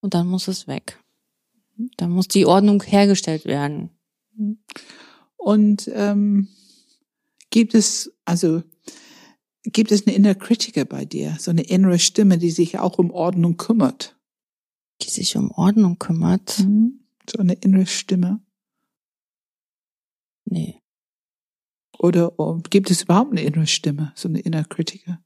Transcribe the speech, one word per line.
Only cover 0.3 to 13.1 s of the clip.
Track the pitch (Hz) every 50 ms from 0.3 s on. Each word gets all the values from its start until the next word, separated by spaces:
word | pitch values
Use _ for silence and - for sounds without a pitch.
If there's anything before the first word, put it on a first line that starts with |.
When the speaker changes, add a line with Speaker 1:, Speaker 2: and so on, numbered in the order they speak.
| 185 185 - -
Speaker 1:
es | 185 - -
weg. | - 135 - _ - - _ _ _ _ _ _ _ _ _ _ _ _ _ _ _ _ - 226 254 _
Dann | - 175 170
muss | 175 185 185
die | - - 196 190
Ordnung | - 175 196 202 208 202 202 -
hergestellt | - - 202 202 202 196 185 - - 160 156 -
werden. | - - 143 143 143 147 143 - 170 _ _ _ _ _ _ _ _ 214 220 214 202 214 - _ _ - - - - - - - - _ _ _ _ _
Speaker 2:
Und, | _ - 208 208 214 208 208 208 196 - - -
ähm, | 214 202 202 202 202 208 208 202 202 196 - _ _ _ _ _ _ _ _ _ _ _ _ _ _ _ _ _ _ - _
gibt | - 220 233 214 -
es, | 226 202 - - - - - _ _ _
also, | - 175 170 185 170 160 170 165 _ _ _ _ - - - - - - - - _ _ _ _ _ _ _ _
gibt | 220 - - 220 -
es | 214 202 202
eine | 214 -
innere | 196 202 208 190
Kritiker | 190 - - 233 - - - - 151 139
bei | - 139 139 143
dir? | 147 151 143 143 151 160 156
So | - -
eine | 170 165 -
innere | - 185 185 190 185 175 175
Stimme, | - - _ - 214 196 185
die | 165 170 170
sich | 165 - 175 165 - -
auch | - 185 - -
um | 180 170